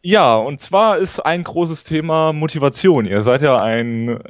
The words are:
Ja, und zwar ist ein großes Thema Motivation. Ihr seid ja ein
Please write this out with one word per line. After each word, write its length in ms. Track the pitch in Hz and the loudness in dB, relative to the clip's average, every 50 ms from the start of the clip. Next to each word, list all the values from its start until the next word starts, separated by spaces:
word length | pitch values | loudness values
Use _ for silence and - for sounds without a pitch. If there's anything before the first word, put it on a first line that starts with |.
Ja, 340 | - 175 202 214 170 127 113 | 0 2 2 4 4 4 4
und 240 | 110 110 135 143 135 | 2 0 -4 -8 -10
zwar 380 | - - - 196 220 220 202 160 | -8 -2 0 2 2 2 2 0
ist 220 | 190 175 - - | -2 -4 -6 -4
ein 240 | - 156 165 175 170 | -4 -2 -2 -2 -6
großes 400 | - - 165 175 160 160 - - | -6 -4 -4 -4 -4 -4 -10 -8
Thema 500 | - 156 156 156 165 160 160 160 160 156 | -4 -4 -4 -2 0 0 0 0 0 -2
Motivation. 720 | 151 156 156 - 156 139 139 131 - - 190 165 131 107 | -2 -4 -4 -4 0 -2 -2 -2 2 2 4 4 4 2
Ihr 160 | 92 98 101 | 0 -2 0
seid 180 | 107 123 123 135 | 2 2 2 2
ja 160 | 147 143 127 | 2 2 2
ein 640 | 113 101 113 113 117 117 120 117 113 117 120 117 - - | 2 2 0 -2 -2 -2 -4 -4 -6 -4 -6 -6 -8 -10